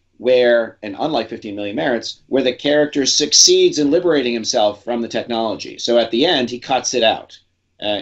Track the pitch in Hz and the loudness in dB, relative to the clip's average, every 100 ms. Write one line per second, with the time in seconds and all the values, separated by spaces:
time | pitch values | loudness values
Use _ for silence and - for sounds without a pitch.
0 | _ - 117 127 123 117 113 - 104 95 | _ -6 2 4 4 4 0 -8 -12 -6
1 | 147 139 107 110 107 101 104 113 156 117 | -4 -2 -4 -10 -10 -8 -6 -4 -2 -2
2 | - - - 131 127 123 143 147 147 147 | -6 -14 -4 0 0 -2 0 2 2 0
3 | 131 - 147 - 180 185 180 147 143 165 | 0 0 2 4 6 6 4 2 2 2
4 | 175 147 123 117 107 120 107 - - 120 | 2 0 0 -4 -2 0 0 -2 -6 -6
5 | 117 117 - 113 110 92 - - - 120 | -4 -6 -4 -4 -4 -6 -10 -8 0 2
6 | 113 117 156 151 120 120 - 127 120 127 | 2 0 2 0 -2 -6 -4 -4 -2 0
7 | 110 101 - - _ _ _ - 104 104 | 0 0 -8 -20 _ _ _ -10 -6 -6